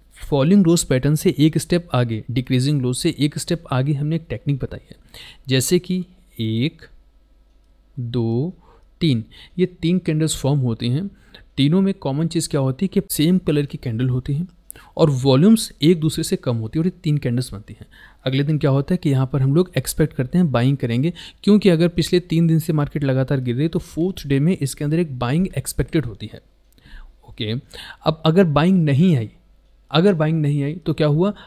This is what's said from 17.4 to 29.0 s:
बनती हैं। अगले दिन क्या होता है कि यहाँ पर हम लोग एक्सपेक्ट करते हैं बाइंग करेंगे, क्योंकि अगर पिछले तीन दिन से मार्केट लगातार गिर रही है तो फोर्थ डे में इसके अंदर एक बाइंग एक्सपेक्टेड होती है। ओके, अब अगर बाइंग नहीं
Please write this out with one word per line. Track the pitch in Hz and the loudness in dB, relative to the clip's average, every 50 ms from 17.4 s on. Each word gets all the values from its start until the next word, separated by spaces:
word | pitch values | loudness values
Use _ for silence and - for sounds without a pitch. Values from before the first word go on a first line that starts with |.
| 131 - | -4 -4
बनती | 101 104 - - 107 _ | -10 -14 -14 -16 -18 _
हैं। | 120 _ - - - - _ _ - | -20 _ -20 -20 -20 -20 _ _ -6
अगले | 131 131 139 | -4 -2 -2
दिन | 143 151 156 135 | 0 0 0 0
क्या | 156 139 | 2 2
होता | 135 139 139 - 180 | 2 0 0 0 -4
है | 170 | -2
कि | - 147 | 0 0
यहाँ | 135 131 131 127 | 2 2 0 0
पर | - 139 | 0 0
हम | 131 135 143 | 0 2 2
लोग | 175 185 - - 135 | 2 0 0 -2 -6
एक्सपेक्ट | - - - - 156 151 - | -6 -4 -2 -2 -2 -2 -2
करते | - 127 - - 180 | -6 -6 0 2 2
हैं | 180 147 | 2 2
बाइंग | 123 117 123 135 143 | 2 2 2 2 0
करेंगे, | - 139 117 117 123 147 175 - - - - - _ - | 0 -2 -2 0 0 0 -2 -4 -6 -18 -20 -20 _ 2
क्योंकि | 196 214 196 - 190 | 4 4 6 6 4
अगर | 170 160 175 170 | 4 4 2 0
पिछले | - 175 156 - 180 180 | 2 -2 -2 0 0 -2
तीन | 175 - 165 165 170 | 0 0 0 2 2
दिन | 160 160 160 | 4 2 2
से | 160 - | 2 0
मार्केट | 156 147 143 - - 147 143 | 0 0 -2 -2 -4 -4 -2
लगातार | 135 131 131 131 - 143 135 | 0 0 0 0 0 -2 -2
गिर | 123 123 117 | -2 -2 -2
रही | 127 | 0
है | 156 170 | -2 -2
तो | - 165 | -2 -4
फोर्थ | - - - 160 170 190 185 - 151 | -6 -6 -4 -4 -2 -2 -4 -8 -4
डे | 139 139 135 | -2 0 2
में | 147 175 190 - | 2 2 0 0
इसके | 143 131 - - 151 | -2 -6 -4 -6 -4
अंदर | 147 160 175 | -2 0 -2
एक | 175 147 127 123 | -2 -4 -4 -6
बाइंग | 120 120 143 170 190 185 - 131 | -2 -2 0 0 0 -2 -4 -6
एक्सपेक्टेड | - - - - 131 - - 156 120 | -8 -6 -6 -6 -6 -2 -2 -2 -2
होती | 113 101 - 107 - | -2 -10 -12 -14 -16
है। | - - _ _ _ _ _ _ _ _ _ - - - - - _ _ _ - | -16 -20 _ _ _ _ _ _ _ _ _ -20 -20 -20 -20 -20 _ _ _ -20
ओके, | - - 113 104 117 147 - - - - - - - _ - | -12 -8 -6 -6 -6 -6 -8 -12 -20 -20 -18 -20 -20 _ -4
अब | 160 156 - - | -4 -4 0 -2
अगर | 160 160 196 190 | 0 2 2 2
बाइंग | 156 143 147 160 185 190 180 156 | 2 2 2 2 2 2 2 2
नहीं | 147 139 139 | 2 2 2